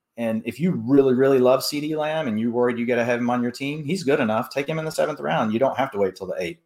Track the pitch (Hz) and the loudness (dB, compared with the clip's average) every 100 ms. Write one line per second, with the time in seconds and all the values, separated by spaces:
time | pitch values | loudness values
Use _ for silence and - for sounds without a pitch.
0 | _ - 117 110 113 113 180 123 113 139 | _ -6 -4 -4 -6 -2 -2 0 2 4
1 | 135 127 135 135 123 131 - 147 151 151 | 6 4 4 6 6 4 0 -4 -4 -4
2 | 151 160 143 107 117 117 123 117 120 120 | -2 -2 -2 -2 -2 0 0 0 0 0
3 | 117 120 120 123 120 - 139 151 143 190 | 2 0 0 0 -2 -4 -6 -6 -4 -2
4 | 135 151 113 110 123 139 147 160 156 151 | 0 2 2 0 -2 -4 -4 -4 -4 -2
5 | 151 147 143 160 110 110 135 - 135 101 | -2 -2 -2 0 0 2 2 0 -2 0
6 | 98 - 90 90 87 85 | -2 -2 -8 -6 -6 -8